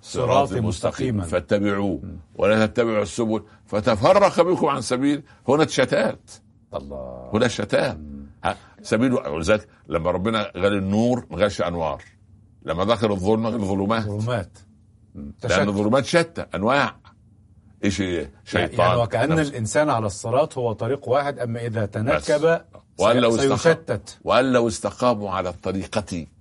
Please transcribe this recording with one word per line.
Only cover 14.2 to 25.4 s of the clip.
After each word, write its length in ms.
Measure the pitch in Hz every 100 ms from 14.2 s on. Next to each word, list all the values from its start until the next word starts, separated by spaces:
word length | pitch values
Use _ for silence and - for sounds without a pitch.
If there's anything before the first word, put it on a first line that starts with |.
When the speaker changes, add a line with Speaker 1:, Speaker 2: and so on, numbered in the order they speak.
| 110 123 90 - - _ _ _ _ -
Speaker 1:
مم. 60 |
Speaker 2:
لأن 120 | 71 -
Speaker 1:
تشتت. 260 | - 90 101
Speaker 2:
الظلمات 380 | 101 104 127 135
شتى 400 | 170 165 - 80 -
أنواع. 400 | 104 139 131 - - _ _ _ _ - _ -
إيش 180 | 101 98
هي؟ 140 | 95 85
Speaker 1:
يعني 160 | 71 - -
Speaker 2:
شيطان، 520 | 90 82 - 87 90
Speaker 1:
وكأن 320 | 113 117 135
Speaker 2:
نفس. 200 | 165 147
Speaker 1:
الإنسان 400 | 135 107 - 151
على 160 | 123 110
الصراط 520 | - 113 123 156 -
هو 160 | 120
طريق 360 | 107 117 139 120
واحد، 300 | 127 143 139
أما 260 | 123 117 117
إذا 200 | 113 101
Speaker 2:
بس. 60 |
Speaker 1:
تنكب 680 | 107 113 151 - 147 160 165 - - _ _
Speaker 2:
وأن 200 | 98 123
لو 200 | 117 113
Speaker 1:
سي-، 20 |
Speaker 2:
استقام-، 160 | 135 110
Speaker 1:
سيشتت. 640 | 170 165 - 107 - -
Speaker 2:
وأن 280 | - 107 131
لو 160 | 123 117
استقاموا 640 | 98 101 - 123 113 101
على 180 | 92